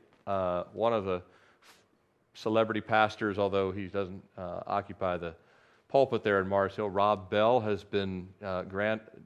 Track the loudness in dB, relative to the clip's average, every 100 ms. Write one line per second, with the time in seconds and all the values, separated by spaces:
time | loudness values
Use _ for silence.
0 | _ _ -4 -2 0 -2 -4 -2 0 0
1 | 0 -4 -6 _ _ _ -20 -20 _ _
2 | _ _ _ -8 0 2 2 0 2 4
3 | 4 2 -4 0 0 2 0 -2 -6 -4
4 | -6 -8 -16 -14 -10 -10 -4 -4 -4 -4
5 | -2 -2 -6 -10 _ _ _ _ _ 2
6 | 4 2 2 2 2 2 0 -2 -4 2
7 | 2 2 0 2 4 4 2 -2 -2 -2
8 | -2 -4 -10 -12 -6 -6 -4 -2 -2 -2
9 | -6 -20